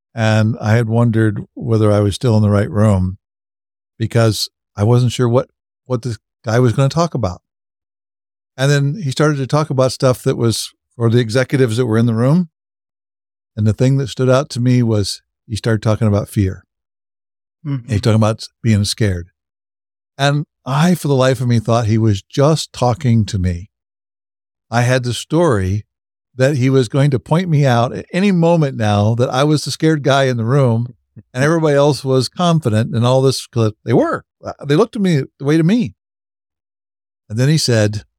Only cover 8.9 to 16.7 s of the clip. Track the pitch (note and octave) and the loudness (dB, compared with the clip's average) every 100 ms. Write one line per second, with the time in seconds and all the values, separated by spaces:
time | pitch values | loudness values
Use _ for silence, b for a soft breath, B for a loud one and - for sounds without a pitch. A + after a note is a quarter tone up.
8.9 | G3 D3 - D3+ C#3+ B2+ D3 D#3 C3 C3 | -2 -6 0 0 0 -2 -2 -2 0 -2
9.9 | - C3 B2 C3+ - A#2 G#2+ - - _ | 0 0 0 -2 0 0 -2 -6 -16 _
10.9 | - A#2 A#2+ A2+ A#2+ B2+ C3+ B2+ A2 B2 | -4 0 2 2 -2 0 0 0 0 0
11.9 | A2 A#2+ A2 B2+ E3+ E3+ _ _ _ _ | 2 2 2 2 2 0 _ _ _ _
12.9 | _ _ _ _ _ _ - G#2+ G#2 B2+ | _ _ _ _ _ _ -4 -2 0 0
13.9 | C3+ C3+ - C3 B2+ D3 A#2+ B2 B2 A#2 | 0 -2 -4 0 0 0 -2 0 2 2
14.9 | G#2+ G2 - _ _ - G#2+ A#2+ A2 A#2 | 0 -2 -8 _ _ -12 -6 -2 -2 0
15.9 | G#2+ A2 G2+ - - F#2+ F#2 _ | 0 0 0 -2 -2 -2 -4 _